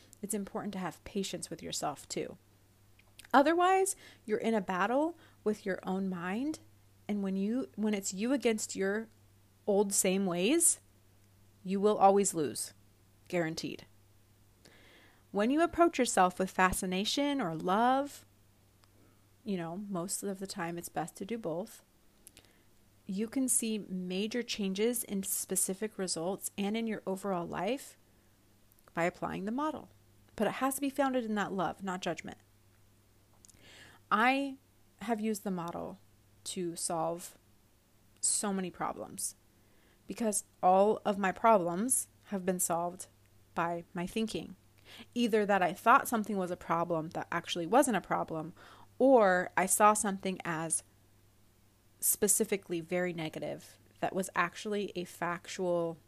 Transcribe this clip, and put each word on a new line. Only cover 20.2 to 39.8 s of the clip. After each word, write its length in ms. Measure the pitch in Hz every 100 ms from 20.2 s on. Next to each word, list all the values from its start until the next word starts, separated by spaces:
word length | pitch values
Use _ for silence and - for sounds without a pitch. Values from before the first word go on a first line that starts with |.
of 160 | 202 190
the 80 | 196
time 320 | 196 170 170
it's 100 | -
best 280 | 160 165 -
to 80 |
do 120 | 196 233
both, 460 | 170 160 220 - _ _ _ _ - - - _ _ _ _ _ -
you 200 | 190 226
can 220 | 269 254
see 360 | - 226 214 -
major 520 | 185 180 185 220 240
changes 600 | 233 - 196 190 226 240
in 180 | - 196
specific 760 | 196 - - 190 - 190 214 -
results 520 | 185 170 170 196 - -
and 180 | 196 226
in 100 | 226
your 160 | 208 -
overall 400 | 190 202 180 170
life 520 | 151 185 269 - - _ _ _ _ _ _ _ _ _
by 100 | -
applying 400 | 170 - 165 165
the 80 | 196
model. 380 | 247 311 - - - - - - -
But 100 | -
it 80 |
has 220 | - 262 269
to 40 |
be 80 | 277
founded 360 | - 269 254
in 100 | 220
that 180 | 214 185
love, 300 | 190 160 -
not 180 | 190 185
judgment. 380 | 185 160 - - _ _ _ _ _ _ _ _ _ _ - - - - - - -
I 460 | 208 240 269 277 269 _ _ _ -
have 180 | 208 220
used 240 | 220 208
the 60 | 208
model 480 | 180 170 170 170 190 - - _ _
to 320 | - 190 175 170
solve 600 | - 170 165 170 - - _ - _ _ _ _ _ _
so 320 | - - 208
many 180 | 190 180
problems 640 | - 160 - - 196 - - _ _ _ -